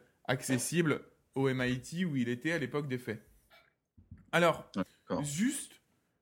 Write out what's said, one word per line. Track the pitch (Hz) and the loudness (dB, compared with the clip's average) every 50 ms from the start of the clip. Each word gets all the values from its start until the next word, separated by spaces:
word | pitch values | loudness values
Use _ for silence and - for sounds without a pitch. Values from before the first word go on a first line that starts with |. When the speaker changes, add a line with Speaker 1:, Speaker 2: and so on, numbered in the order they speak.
| - _ _ _ - | -10 _ _ _ -2
Speaker 1:
accessible | - 135 135 - - 131 120 - - 156 170 165 151 127 - - - _ _ _ _ - | -2 -2 0 0 0 0 0 0 0 2 2 4 4 2 0 -2 -12 _ _ _ _ -2
au | 135 135 135 | 0 0 2
M | 131 131 127 | 2 2 0
I | 123 127 127 | 0 0 -2
T | 123 - 160 170 185 | -4 -8 -4 -2 -2
où | 170 143 | 0 0
il | 131 120 120 | 0 0 0
était | 123 123 - 160 | -2 -2 -2 -2
à | 170 165 | -2 -2
l'époque | 135 120 - 147 151 139 | -2 -2 -4 -4 -4 -2
des | 127 123 | -4 -6
faits. | - - 104 - - _ _ _ _ _ - - _ _ _ _ _ _ _ - - - - - - - | -4 -6 -8 -8 -10 _ _ _ _ _ -20 -20 _ _ _ _ _ _ _ -20 -20 -20 -20 -20 -8 0
Alors, | - 165 175 165 151 - - - - | 2 4 6 6 4 2 -4 -8 -6
Speaker 2:
D'accord. | 196 180 - _ _ _ - 185 - 147 | -6 -6 -6 _ _ _ -4 -4 -4 -2
Speaker 1:
juste, | 147 143 165 220 269 302 - - - - - _ _ _ _ _ _ _ _ | -4 -2 0 0 0 0 -2 -10 -12 -18 -20 _ _ _ _ _ _ _ _